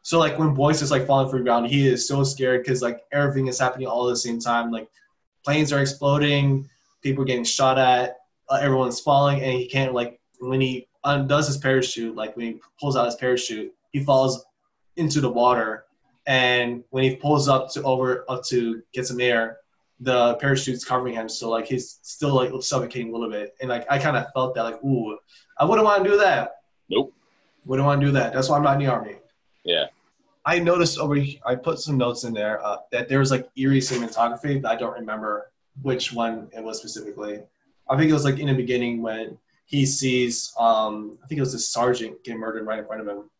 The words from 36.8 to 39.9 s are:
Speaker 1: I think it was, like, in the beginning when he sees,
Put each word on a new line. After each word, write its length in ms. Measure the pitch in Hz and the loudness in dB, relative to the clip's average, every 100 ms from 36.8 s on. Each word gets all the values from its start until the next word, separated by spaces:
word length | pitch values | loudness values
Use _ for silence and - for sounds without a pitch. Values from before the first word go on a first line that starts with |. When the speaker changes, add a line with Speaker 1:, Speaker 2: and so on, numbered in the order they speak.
| - 107 107 104 104 104 - _ _ _ - | -12 -14 -14 -10 -10 -10 -14 _ _ _ -2
Speaker 1:
I 80 | 135 | 2
think 120 | 156 | 4
it 40 | |
was, 100 | 151 | 4
like, 160 | 139 135 | 2 0
in 80 | 147 | 0
the 60 | |
beginning 480 | 127 120 123 120 117 | 0 0 -2 -2 -4
when 360 | 113 110 110 - _ _ _ | -6 -6 -10 -14 _ _ _
he 200 | 143 | 0
sees, 680 | 135 | 0